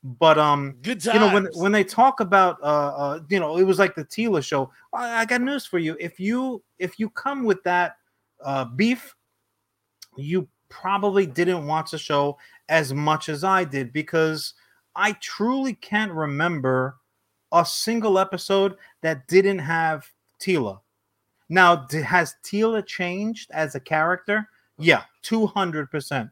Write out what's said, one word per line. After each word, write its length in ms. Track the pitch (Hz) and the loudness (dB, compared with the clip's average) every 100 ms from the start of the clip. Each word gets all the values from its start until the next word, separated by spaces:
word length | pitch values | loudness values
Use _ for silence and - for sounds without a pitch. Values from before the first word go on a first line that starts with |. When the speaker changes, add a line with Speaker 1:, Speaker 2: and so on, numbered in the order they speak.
Speaker 1:
But, 360 | 135 120 160 151 | -14 4 6 6
um, 380 | 151 143 139 131 | 4 2 -2 -8
Speaker 2:
Good 220 | 147 233 | -8 -6
Speaker 1:
you 100 | 170 | 0
know, 180 | 220 208 | 4 6
when, 100 | 202 | 4
Speaker 2:
times. 120 | 190 165 | 0 -2
Speaker 1:
when 160 | 190 | 2
they 100 | 208 | 2
talk 360 | 196 - 262 269 | 0 4 4 4
about, 380 | 196 190 180 170 | 2 4 4 2
uh, 20 | 147 147 143 143 | 0 0 0 -2
uh, 240 | 143 156 151 | -4 -6 -4
you 100 | 196 | -2
know, 180 | 156 165 | 0 2
it 60 | |
was 140 | 190 185 | 2 4
like 140 | 190 - | 2 0
the 80 | |
Tila 380 | 147 - 233 185 | -10 -4 0 0
show. 260 | 131 143 131 _ _ | 0 -2 -2 _ _
I, 280 | - 247 226 | -8 -4 -2
I 40 | |
got 160 | 226 247 | 0 0
news 260 | 247 285 - | 0 -4 -4
for 120 | 175 | -4
you. 160 | 160 160 | -2 -6
If 200 | 170 - | -10 -6
you, 420 | 190 240 262 226 _ _ | -2 -2 -2 -8 _ _
if 200 | 180 - | -10 -6
you 100 | 220 | -8
come 320 | - 269 277 | -4 -6 -2
with 180 | 233 185 | -2 0
that, 320 | 180 180 170 - _ _ _ _ | 0 0 0 -4 _ _ _ _
uh, 200 | 139 135 | -6 -4
beef, 500 | 123 127 220 247 - _ _ _ _ _ _ _ _ _ - - | -4 0 0 0 -6 _ _ _ _ _ _ _ _ _ -20 -14
you 320 | 143 185 - _ _ | -2 -2 -2 _ _
probably 580 | - 190 196 202 196 180 | -10 -2 0 2 2 0
didn't 400 | 131 175 180 147 | 0 0 0 -2
watch 240 | 156 156 | -4 -4
the 80 | 156 | -10
show 400 | - 147 143 143 - _ - | -2 0 2 -2 -16 _ 0
as 240 | 160 139 | 0 2
much 340 | 135 151 156 - | -2 0 0 -2
as 140 | 147 | -4
I 200 | 185 190 | 0 0
did 280 | 170 135 123 | 0 -4 -6
because 640 | 143 151 165 160 156 - - _ _ _ | -6 -2 0 0 -2 -8 -14 _ _ _
I 180 | - 208 | -2 -2
truly 600 | 208 - - 226 269 269 | -2 -12 -2 -2 0 -4
can't 380 | 220 - 208 214 | -8 -4 -4 -2
remember 840 | 160 151 143 170 165 131 127 131 - _ _ _ _ _ | -4 -4 -2 -2 0 0 0 -2 -8 _ _ _ _ _
a 140 | 170 | 0
single 540 | 165 - - 233 220 190 | 2 -2 -2 -2 2 2
episode 580 | 190 180 - 196 196 196 - _ | 2 -4 0 2 2 -2 -20 _
that 240 | 160 151 - | -6 -6 2
didn't 320 | 180 196 190 | 4 4 0
have 460 | 143 165 160 156 - _ _ _ | -4 -2 -2 -4 -10 _ _ _
Tila. 380 | - 170 110 98 _ _ _ _ _ _ _ | -2 0 -2 -8 _ _ _ _ _ _ _
Now, 260 | 175 180 170 | 4 6 4
d-, 260 | 131 160 | 0 -6
has 340 | 139 180 165 - | 0 0 0 -8
Tila 400 | - 202 220 220 202 | -8 -2 0 0 -6
changed 640 | - 175 185 214 220 - | -6 -6 -4 -6 -8 -10
as 220 | 151 156 | -6 -6
a 60 | 135 | -6
character? 680 | - 156 160 180 - 214 208 _ _ - | -4 0 0 -2 -2 -4 -4 _ _ -2
Yeah, 260 | 160 127 - _ | 2 2 0 _
two 240 | - 226 208 | -4 0 0
hundred 440 | 208 185 156 139 | 0 -4 -4 -6
percent. 400 | 156 - 139 113 | -8 -6 -6 -6